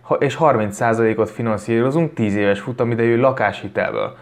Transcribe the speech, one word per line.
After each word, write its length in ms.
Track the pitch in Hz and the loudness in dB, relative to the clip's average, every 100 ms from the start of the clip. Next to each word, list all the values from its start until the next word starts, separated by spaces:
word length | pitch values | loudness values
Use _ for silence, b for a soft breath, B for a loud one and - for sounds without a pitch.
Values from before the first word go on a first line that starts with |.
ha-, 140 | - | -4
és 200 | - 143 | -2 -2
harminc 400 | 123 160 120 107 | 2 2 2 0
százalékot 560 | 98 120 113 113 107 107 | -2 0 2 2 0 -2
finanszírozunk 840 | - 117 104 101 113 127 151 160 | -2 -4 -4 0 0 2 0 -2
tíz 200 | - 107 | -2 -2
éves 260 | 101 101 98 | 2 2 0
futamidejű 560 | 131 123 120 117 117 117 | -2 -4 -2 2 2 4
lakáshitelből. 1000 | 131 127 104 98 101 - 92 - - - | 2 2 0 -2 -8 -4 -2 -2 -6 -8